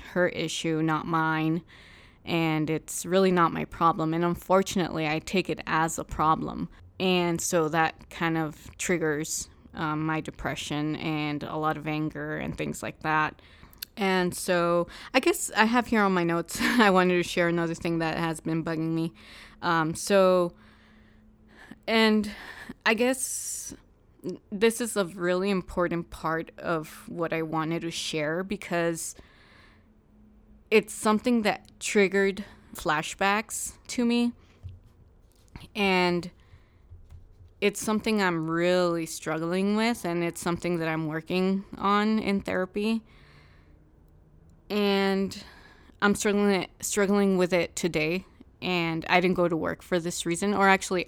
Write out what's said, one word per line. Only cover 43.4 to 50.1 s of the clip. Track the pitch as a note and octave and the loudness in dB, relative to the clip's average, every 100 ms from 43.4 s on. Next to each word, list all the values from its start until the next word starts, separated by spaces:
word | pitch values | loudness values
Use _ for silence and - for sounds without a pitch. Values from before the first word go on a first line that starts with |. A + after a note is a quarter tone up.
| - - - - - _ - - _ - - - - | -20 -20 -20 -20 -20 _ -20 -20 _ -20 -20 -20 -6
And | G#3 G3+ G3 G3 G3 F#3+ - - - - - - - | 0 2 2 2 2 -2 -6 -16 -20 -20 -20 -20 0
I'm | G3+ G3+ | 0 2
struggling, | G#3+ G3+ G3+ F#3+ - - | 2 2 4 2 -2 -8
struggling | - G#3 G3 G3+ G3 F#3+ | -4 0 2 4 4 4
with | F3+ | 2
it | F3+ - - | 2 0 -2
today, | F3 D#3+ D#3 F#3 - - - _ | -2 0 0 -2 -6 -18 -20 _
and | - F3+ E3 E3 - | -4 0 0 -2 2
I | - | 4
didn't | F3+ F#3 | 4 4
go | F3 | 2
to | E3 | 0
work | E3+ E3 | -2 -6
for | - F3+ | -2 -2
this | E3 | -2